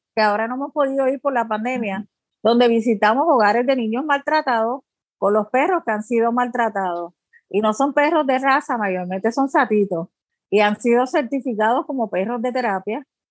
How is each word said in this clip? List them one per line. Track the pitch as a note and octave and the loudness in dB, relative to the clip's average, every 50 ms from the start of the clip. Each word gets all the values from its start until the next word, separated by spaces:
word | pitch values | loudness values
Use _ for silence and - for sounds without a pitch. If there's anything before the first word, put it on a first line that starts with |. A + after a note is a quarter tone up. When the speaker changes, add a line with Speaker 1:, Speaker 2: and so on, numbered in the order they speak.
| _ _ _ | _ _ _
Speaker 1:
que | A3 | 0
ahora | G#3+ G#3 G3+ G#3+ A3 A#3 | 2 2 2 0 -2 -4
no | B3+ | -4
hemos | C4 C#4 C#4 | -6 -8 -4
podido | - D4+ C#4 C4+ C4+ C4+ C4+ C4 | -2 -2 -2 0 0 0 0 0
ir | C#4 C4 | -2 -2
por | - C#4 | -4 -2
la | C4 A#3 A3+ | -2 -2 -2
pandemia, | A3+ G#3+ G#3+ A3 B3 B3+ B3 A3+ G3+ F#3+ G3+ | -2 -4 -4 -4 -4 -6 -4 -6 -6 -6 -8
Speaker 2:
Ujú. | G3+ - _ _ _ _ _ _ | -10 -12 _ _ _ _ _ _
Speaker 1:
donde | - A3 A#3+ A#3+ B3 A#3 | 0 2 4 4 4 4
visitamos | A#3 A3+ G#3+ A#3+ A3 G3 A3+ G#3 A3+ C#4 D#4 E4+ | 4 2 2 0 0 2 2 2 2 2 2 2
hogares | C#4+ A#3 G#3 G3+ G#3+ A#3+ B3 | 4 4 4 4 2 2 2
de | C#4 C4+ | 0 0
niños | B3+ A3+ G#3+ A3 B3 D#4+ | 0 -2 -2 -4 -4 -2
maltratados | D4+ C#4+ C#4 - D4 D#4 D#4 D4+ C4+ A#3 A3+ A3 A#3 B3+ C4+ - _ _ _ _ _ _ _ | -2 -2 -2 0 0 -2 0 0 0 0 0 0 -2 -4 -6 -10 _ _ _ _ _ _ _
con | F#3+ G3+ G#3 | 0 0 2
los | G#3+ G#3 - | 0 0 0
perros | - C4 D4+ F#4 F#4 E4+ - | 0 0 2 2 0 -2 -2
que | A#3 | -2
han | G#3+ G#3+ | -4 -4
sido | G#3+ - A#3 A3+ A3+ A#3 | -4 -2 0 2 2 2
maltratados. | A#3 B3 B3 A#3+ A#3 A#3 A#3 A3 G#3+ G3 F#3+ F3+ F3 F3 E3+ F3 - _ _ _ _ _ _ _ | 2 0 -2 -2 -2 -2 -2 -2 -2 -2 -4 -2 -4 -6 -8 -10 -14 _ _ _ _ _ _ _
Y | - G#3 | -2 0
no | A3 G#3+ G#3+ | 0 0 2
son | - C4+ C#4+ C#4 | 0 0 0 2
perros | D4 C#4+ D#4 E4+ D#4 D4 | 2 2 4 2 2 2
de | C4+ B3+ B3+ | 2 0 2
raza, | C#4 C#4 C4 C#4 - - B3+ | 2 2 2 2 0 -2 -4
mayormente | A3+ G#3 F#3+ F#3 F#3 F3+ F3+ F#3 F#3+ - A#3 | -2 -2 -2 -2 -4 -4 -6 -6 -2 -2 -2
son | A#3 C#4 C#4 C4+ | 0 0 -2 2
satitos, | - D4+ B3 G#3+ G#3+ G#3 G3+ G3 F3+ E3 F3+ - _ _ _ _ _ _ _ _ | 2 0 2 2 2 2 2 0 -2 -4 -6 -8 _ _ _ _ _ _ _ _
y | G3 G#3+ | 2 2
han | G#3 G#3 G#3 - | 2 2 0 0
sido | - A#3+ A#3 A#3+ B3+ | 0 2 2 2 2
certificados | B3 - D#4 B3+ A3 C#4 C4 - C4 A3 G#3 G#3+ A3+ B3 D4 D4+ | 0 0 -2 -2 -2 -4 -6 -4 -4 -2 0 0 0 0 0 -2
como | - C#4 B3+ A3+ G#3 | -4 -4 -4 -4 -4
perros | F#3 F#3 G3 A3 B3 A#3+ | -2 -4 -4 -4 -4 -4
de | A3+ B3 | -4 -4
terapia. | A#3+ B3+ A#3+ G#3+ F#3+ F#3 F#3 G#3 A3 - C4+ _ _ _ _ _ | -4 -2 -2 -2 -4 -4 -4 -6 -8 -8 -10 _ _ _ _ _